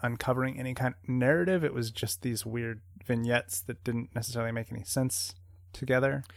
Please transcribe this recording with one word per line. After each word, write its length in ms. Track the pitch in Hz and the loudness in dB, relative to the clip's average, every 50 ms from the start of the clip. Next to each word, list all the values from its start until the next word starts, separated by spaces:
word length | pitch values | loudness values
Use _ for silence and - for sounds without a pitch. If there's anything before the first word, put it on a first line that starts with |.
| - | -2
uncovering 560 | 120 120 - - 131 123 127 127 131 131 135 | -2 -2 0 0 2 2 2 2 0 -2 -4
any 140 | 127 131 123 | -4 -4 -2
kind 180 | - 131 127 - - | 0 0 0 0 -2
of 80 | - - | -4 -2
narrative. 540 | 123 127 123 135 156 170 175 185 185 175 156 | 2 4 6 6 6 6 4 4 2 2 2
It 100 | - - | 0 0
was 160 | 127 113 113 | -2 -2 -4
just 320 | 110 - 120 - - - | -4 -4 -4 -4 -4 -4
these 240 | - 123 113 107 - | -2 -4 -4 -2 -4
weird 360 | 113 113 120 117 113 113 107 - - - - - | -4 -4 -4 -4 -4 -6 -8 -12 -18 -20 -10 -2
vignettes 560 | - 120 117 117 120 120 123 - - - - | -2 0 0 2 4 2 2 2 0 -6 -6
that 220 | - - 117 - - | -6 -6 -10 -6 -4
didn't 300 | 123 117 117 120 - - | -2 -2 -2 -4 -4 -4
necessarily 380 | 120 110 123 120 120 113 113 | -4 -4 -2 -2 -2 -2 -2
make 200 | 117 117 110 - | -2 -4 -4 -6
any 120 | 117 107 95 | -8 -8 -6
sense 500 | - - 135 131 127 - - - - - - - - - - - - - | -2 0 2 2 2 0 -2 -4 -6 -10 -14 -20 -20 -20 -20 -20 -18 -10
together. 500 | - 135 127 127 127 135 139 139 139 - - - | -6 0 2 4 4 4 4 2 0 -4 -8 -16